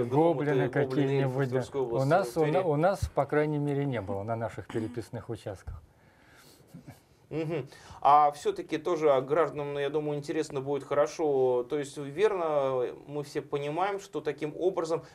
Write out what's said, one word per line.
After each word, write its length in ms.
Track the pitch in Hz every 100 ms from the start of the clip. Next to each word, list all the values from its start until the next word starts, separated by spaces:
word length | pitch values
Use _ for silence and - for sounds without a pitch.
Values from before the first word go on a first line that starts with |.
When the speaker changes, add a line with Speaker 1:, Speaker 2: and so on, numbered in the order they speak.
Speaker 1:
уже 40 |
гномы-то, 100 | 120 135
Speaker 2:
гоблины 520 | 165 160 143 139 143
Speaker 1:
гоблины 120 | 143
эльфы 60 | 139
в 20 |
Speaker 2:
какие-нибудь, 540 | 131 139 139 135 127 135
да. 20 |
Speaker 1:
Тверской 300 | 127 120 139
области, 260 | 123 117 135
Speaker 2:
У 20 |
нас, 200 | 170 127
Speaker 1:
в 40 |
Твери? 160 | 165 151
Speaker 2:
у 20 |
на-, 100 | 170 190
у 80 | 147
нас, 320 | 175 196 -
по 100 | - 135
крайней 320 | 147 151 151
мере, 260 | 147 139
не 160 | 143 120
было 220 | 95 98
на 120 | 107 113
наших 300 | 110 - -
переписных 640 | 117 110 120 107 120 -
участках. 500 | 110 - 95 - - - _ _ _ _ - - - - - - - _ _ _
Speaker 1:
Мгм. 380 | 147 160 165 131 - - -
А 280 | 135 147 147
всё-таки 480 | 147 220 190 - 156
тоже 420 | 165 165 151 135
гражданам, 540 | 135 160 147 139 143 143
я 120 | 139
думаю, 260 | 156 147 147
интересно 440 | 147 156 147 139
будет 240 | 131 143
хорошо. 800 | 135 139 151 - 156 135 127 123 123
То 80 | 151
есть, 200 | 139 147
верно, 960 | 139 143 214 190 160 147 135 131 120 - -
мы 160 | 147
все 180 | 147 156
понимаем, 560 | 135 147 143 156 196 196
что 220 | - 156
таким 340 | 151 147 151 151
образом 460 | 175 180 160 160 -